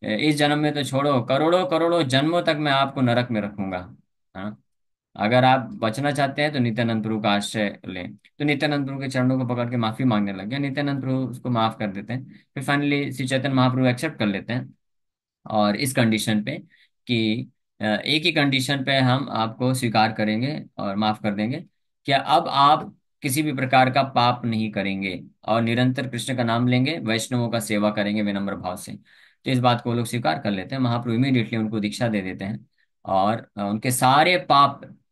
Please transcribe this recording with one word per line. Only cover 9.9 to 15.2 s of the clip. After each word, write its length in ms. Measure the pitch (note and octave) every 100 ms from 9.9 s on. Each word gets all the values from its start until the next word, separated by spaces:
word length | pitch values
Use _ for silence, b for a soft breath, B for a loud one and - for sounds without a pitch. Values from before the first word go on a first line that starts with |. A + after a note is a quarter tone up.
| A#2
मांगने 300 | B2+ G#2+ G2+
लग 140 | F#2+ G2+
गया। 120 | C3+
नित्यानंद 420 | C#3 C#3+ C#3+ C3+
प्रभु 140 | B2+ C3
उसको 340 | B2+ B2+ B2+
माफ 300 | A2+ A2+ -
कर 80 | G#2
देते 260 | G2 -
हैं। 320 | G2+ - - _ C#3+
फिर 80 |
finally 480 | C3 C#3+ C#3+ C#3+ C3+ B2+
श्री 120 | C3
चैतन्य 260 | C3+ C#3
महाप्रभु 320 | C3 B2+ B2+ B2+
एक्सेप्ट 340 | B2 D#3+ -
कर 60 | G#2
लेते 280 | F#2+ -
हैं, 200 | B2+ C3 - _ _ _ _